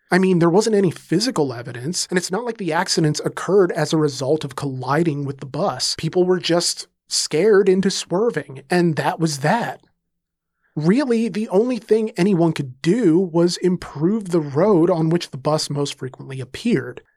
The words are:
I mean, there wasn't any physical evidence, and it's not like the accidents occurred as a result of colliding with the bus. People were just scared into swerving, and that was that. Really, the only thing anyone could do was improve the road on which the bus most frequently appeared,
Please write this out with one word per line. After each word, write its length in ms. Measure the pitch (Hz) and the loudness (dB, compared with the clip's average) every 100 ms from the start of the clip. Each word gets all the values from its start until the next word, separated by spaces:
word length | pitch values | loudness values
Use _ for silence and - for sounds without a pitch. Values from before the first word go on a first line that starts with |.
| - | -2
I 80 | 180 | 2
mean, 220 | 190 180 | 4 4
there 100 | 170 | 4
wasn't 240 | 175 220 | 4 2
any 160 | 202 190 | 2 2
physical 600 | - - 160 240 185 139 | -2 -2 -2 0 0 -2
evidence, 560 | 117 123 123 131 180 - | -4 -12 -10 -6 -6 -2
and 80 | 180 | -2
it's 140 | 170 | -2
not 120 | 185 | -4
like 140 | 240 233 | -6 -6
the 140 | 175 | -4
accidents 480 | 160 190 - 156 147 | -2 0 0 0 0
occurred 460 | - - - 202 180 | -4 -6 2 4 4
as 220 | 170 151 | 2 0
a 40 | 160 | 2
result 480 | 151 127 131 156 | 0 0 -2 -2
of 120 | 139 - | -2 -8
colliding 680 | 143 131 123 147 165 143 | -8 -6 -2 0 0 -2
with 140 | 139 139 | -6 -8
the 80 | 135 | -10
bus. 480 | 143 185 127 - - | -4 -4 -4 -6 -4
People 260 | 156 180 | -2 0
were 160 | 180 185 | 2 2
just 480 | - 170 170 - - _ - | 2 0 0 -4 -12 _ -8
scared 600 | - - 151 214 196 190 | -6 -2 0 4 6 6
into 240 | 190 190 | 4 2
swerving, 720 | - - 175 233 151 139 135 - | -2 -4 -2 0 -2 -6 -12 -2
and 280 | 180 175 143 | 2 2 2
that 240 | 143 180 | -2 0
was 180 | 165 143 | -2 0
that. 460 | 147 226 - - _ _ _ _ _ _ _ _ _ - | 0 0 -2 -10 _ _ _ _ _ _ _ _ _ -2
Really, 520 | 156 233 277 226 226 | 2 2 2 0 0
the 200 | 180 220 | -4 0
only 300 | 185 240 247 | 2 2 0
thing 320 | - 214 220 | 0 0 0
anyone 420 | - 180 180 170 | 0 2 4 2
could 280 | 156 139 - | 0 -6 -4
do 380 | 165 226 202 160 | 0 2 4 2
was 380 | 190 160 175 - | 2 2 2 2
improve 760 | 185 180 - 143 165 220 190 | -2 -2 -4 -2 -2 -2 -2
the 100 | 175 | -2
road 480 | 147 135 202 180 170 | -2 0 4 4 4
on 220 | 170 160 | 2 2
which 200 | 170 - | 0 -2
the 60 | 135 | -6
bus 320 | 151 151 - | -2 -2 -2
most 300 | 143 143 - | -4 -6 -6
frequently 420 | 127 - 135 131 | -12 -12 -14 -12
appeared, 640 | 127 - 233 160 123 - - | -12 -6 -2 0 -2 -10 -18